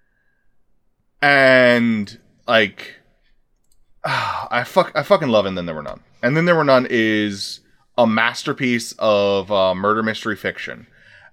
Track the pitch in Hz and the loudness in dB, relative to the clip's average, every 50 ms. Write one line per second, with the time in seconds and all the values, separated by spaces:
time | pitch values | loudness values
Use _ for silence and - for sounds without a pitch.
0 | _ _ _ _ _ _ _ _ _ _ _ _ _ _ _ _ _ _ _ _ | _ _ _ _ _ _ _ _ _ _ _ _ _ _ _ _ _ _ _ _
1 | _ _ _ - - 143 143 135 135 131 131 127 127 123 120 120 117 117 113 107 | _ _ _ 0 2 4 6 6 6 6 6 6 6 6 4 4 2 0 0 -2
2 | 101 98 - - _ _ _ _ _ - 120 113 107 98 - - - - - _ | -4 -8 -12 -20 _ _ _ _ _ 0 2 2 2 0 -4 -10 -20 -20 -20 _
3 | _ _ _ _ _ _ _ _ _ _ _ _ _ _ _ _ _ _ _ _ | _ _ _ _ _ _ _ _ _ _ _ _ _ _ _ _ _ _ _ _
4 | - - - - - - - - - - - 120 123 - - 190 165 - - 151 | -8 -6 -6 -4 -4 -6 -8 -10 -8 -6 -6 -6 -6 -4 -2 -2 -2 -2 -2 -4
5 | 143 - 202 165 160 131 110 107 98 98 92 92 87 85 80 78 73 - - - | 0 0 0 0 0 2 0 0 0 0 -4 -6 -8 -8 -10 -10 -12 -14 -14 -16
6 | _ _ _ _ - 120 143 160 170 180 175 160 151 139 135 127 127 - 131 117 | _ _ _ _ -4 -2 0 0 2 2 2 2 4 4 4 2 2 0 0 0
7 | 113 110 107 107 107 104 98 98 - - - - _ _ _ _ _ _ _ - | 0 0 0 0 -2 -4 -6 -8 -12 -12 -14 -16 _ _ _ _ _ _ _ 0
8 | 120 113 110 113 113 120 120 - - 151 139 - 139 123 120 117 113 - - - | 0 2 2 2 0 0 -2 -4 -8 -8 -6 -4 -4 -2 -2 -4 -6 -8 -10 -4
9 | - 110 104 101 101 101 101 98 92 95 104 98 95 95 92 92 98 104 107 110 | -2 0 2 2 2 0 0 -2 -2 -2 -2 0 0 0 0 -2 -2 -2 -2 -2
10 | 110 113 107 - - 113 104 95 - 95 - - - - 62 - - _ _ _ | -2 -4 -6 -6 -6 -8 -8 -6 -6 -8 -8 -8 -12 -14 -14 -16 -18 _ _ _
11 | _ _ - - - _ | _ _ -20 -20 -20 _